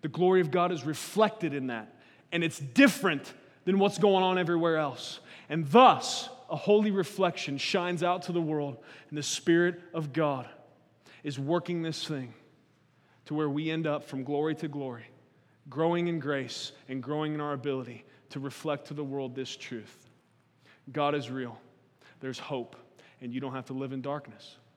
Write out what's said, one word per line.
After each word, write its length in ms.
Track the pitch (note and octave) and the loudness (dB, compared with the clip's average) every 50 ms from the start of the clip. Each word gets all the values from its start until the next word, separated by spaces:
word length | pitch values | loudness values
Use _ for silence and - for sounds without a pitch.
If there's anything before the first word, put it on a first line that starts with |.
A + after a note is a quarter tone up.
The 80 | - D3+ | -8 -8
glory 320 | - D#3 F3+ F3+ F#3 F#3 | -2 2 4 6 6 6
of 100 | F3+ D3+ | 4 4
God 220 | D#3 F3+ F3 F3+ F3+ | 2 2 2 2 0
is 100 | D#3 B2 | -4 -4
reflected 680 | D3+ D3+ - - - - G3 G#3+ G#3 G#3+ - F3 D#3 C#3 | -6 -6 -6 -8 -4 2 4 4 4 4 -2 -4 -4 -2
in 140 | C#3+ C3 | -2 -4
that, 280 | B2+ A#2+ A2+ G#2+ - - - - - - - _ _ - | -4 -6 -6 -8 -12 -20 -20 -20 -20 -20 -20 _ _ -2
and 100 | E3+ E3+ | -2 -2
it's 160 | D#3+ - - | -2 -4 -6
different 760 | C#3+ C3 A#2+ - C4+ B3+ F3 - F3 F#3 D#3 C#3 - - - - - - - _ _ | -10 -2 6 8 8 8 8 4 0 0 0 0 -4 -10 -18 -20 -20 -20 -20 _ _
than 160 | F3+ F#3+ G3 | 2 4 4
what's 200 | G3 G3+ G3+ - | 4 4 4 4
going 220 | G3+ G#3 F#3+ F#3+ | 4 6 6 6
on 160 | F#3+ F#3 F#3 | 4 4 2
everywhere 380 | F#3 F3+ D#3+ F3 E3+ E3+ E3+ D#3+ | 2 2 2 2 2 2 2 2
else. 460 | D#3 D3+ C#3 B2+ - - - - - - - - - - | 2 0 -2 -4 -8 -12 -12 -14 -14 -16 -20 -20 -20 -10
And 180 | - D3 E3 D#3+ C#3 | -4 -4 -2 -2 6
thus, 580 | D3 A#3 C4 A3+ D#3+ C3 - - - - - - - - - - | 8 10 10 10 10 6 0 -4 -6 -6 -6 -10 -14 -18 -10 -8
a 80 | E3 | -8
holy 340 | D3 - G3 G#3 G#3 G#3+ G#3+ | -4 4 4 6 6 6 4
reflection 680 | G3 G3 F3 - - - F#3+ F3 E3+ - - - C#3 | 2 0 -2 -2 0 0 0 0 0 -2 -6 -6 -4
shines 460 | C3+ - - - G3 F3 F3+ F3+ D#3+ F3 | -4 -4 0 0 0 0 0 -2 0 0
out 200 | F3 F3+ E3+ E3+ | 0 0 0 -2
to 100 | - F3 | -4 -2
the 80 | E3+ | -2
world, 340 | E3 D3+ D#3 D3+ C#3+ C#3 B2+ - - - - - - | -2 0 -2 -2 -2 -4 -6 -12 -16 -20 -20 -20 -18
and 100 | - D3 | -10 -10
the 60 | D3+ C#3+ | -8 -6
Spirit 580 | - - - - F3 E3 E3+ F3 F3 F3 E3+ - - - | -6 -6 -2 2 4 4 6 6 2 0 -4 -14 -10 -8
of 180 | E3 D#3 D3 | -8 -8 -4
God 340 | B2+ D#3+ D#3+ D3 C#3 C3 A#2+ - - - - - _ _ _ _ _ _ _ - - - - | -2 0 0 0 0 -2 -6 -12 -16 -20 -20 -20 _ _ _ _ _ _ _ -20 -20 -12 -10
is 160 | C#3+ C#3 C3 | -8 -6 -6
working 440 | C#3 C#3 E3+ F3 E3+ F3 F3 E3+ E3 | -2 0 -2 -2 0 -2 -4 -4 -4
this 220 | E3 D#3 - - | -4 -6 -6 -6
thing 280 | - D#3 C#3 B2+ A#2+ A2+ - - _ _ _ _ _ _ _ _ _ _ _ _ _ _ _ _ | -6 -6 -8 -8 -10 -14 -20 -20 _ _ _ _ _ _ _ _ _ _ _ _ _ _ _ _
to 60 | - D3+ | -6 -4
where 140 | D3+ D#3 | -2 -2
we 240 | D3 C#3 D3 D#3 D#3 | 0 0 -2 -2 -2
end 160 | D#3+ D#3+ D#3+ | -2 0 0
up 160 | D#3 D3 D3 D3 | 0 -2 -2 -4
from 220 | - - C3+ C3 | -6 -8 -8 -4
glory 300 | C3 D3 C#3+ D3+ D#3 D#3 | -2 -2 0 0 0 -2
to 120 | D3+ E3+ | -2 -6
glory, 380 | D#3 C#3+ D3 C#3 C3 A#2+ A2+ A2 - - - _ _ _ _ _ _ _ _ _ D3 | -8 -6 -6 -8 -8 -8 -12 -14 -20 -20 -20 _ _ _ _ _ _ _ _ _ -12
growing 400 | B2+ C#3 D#3+ E3 E3+ F3 E3+ F3 | -4 0 2 2 2 2 2 0
in 100 | E3+ D#3+ | -2 -2
grace 540 | C3 C#3+ D3 C#3 C3 B2 - - - - - - - - | -2 -2 -2 -2 -4 -6 -8 -10 -12 -12 -14 -18 -14 -8
and 120 | C3 C3+ | -8 -8
growing 320 | B2+ C3 D3 D3+ D3+ D3+ D3+ | -6 -4 -4 -4 -2 -2 -4
in 60 | D3+ | -4
our 140 | D3 D3 C#3+ | -4 -4 -6
ability 500 | C#3 B2 C#3+ C3+ C3 B2+ A#2 A#2+ A2+ - - - - _ _ | -4 -4 -4 -4 -4 -6 -10 -14 -18 -20 -20 -20 -20 _ _
to 100 | - D3 | -12 -8
reflect 460 | C3+ C#3 - - - D#3 D3 C#3 - | -8 -8 -10 -8 -4 -4 -4 -4 -6
to 60 | - D3+ | -10 -8
the 120 | D3 D3 | -8 -6
world 280 | C3+ C3+ C#3 C3+ B2+ B2 | -6 -6 -6 -6 -6 -6
this 220 | C3+ C3 - - | -8 -8 -8 -10
truth. 480 | - - - B2+ A2+ G#2+ - - - _ - _ _ _ _ _ _ _ _ _ _ _ - - _ _ - | -14 -12 -12 -10 -12 -12 -14 -20 -20 _ -20 _ _ _ _ _ _ _ _ _ _ _ -20 -20 _ _ -10
God 240 | B2 D3 D3 C#3+ D3 | -4 0 0 0 0
is 140 | D3 C3 A#2 | 0 -2 -4
real. 300 | B2+ C3 B2+ A#2+ A2+ - - - _ _ _ _ _ _ - - - _ | -6 -6 -8 -8 -10 -14 -20 -20 _ _ _ _ _ _ -20 -20 -20 _
There's 200 | - C3+ B2 - | -10 -10 -10 -10
hope, 360 | - - D3 B2+ A#2 - - - - _ _ - - - - _ | -8 -6 -6 -6 -6 -8 -14 -20 -20 _ _ -20 -20 -20 -20 _
and 120 | B2+ A#2+ A#2+ | -12 -8 -6
you 60 | C3 | -6
don't 140 | C#3 C3 B2+ | -6 -6 -6
have 120 | C3 B2 | -8 -8
to 80 | - C3+ | -6 -6
live 180 | C3 C3+ C3 C3+ | -6 -6 -6 -6
in 80 | C3+ | -6
darkness. 560 | B2+ C#3 C#3+ D3 C#3+ - - - - - - - _ _ _ | -6 -6 -6 -6 -8 -14 -20 -20 -20 -20 -20 -20 _ _ _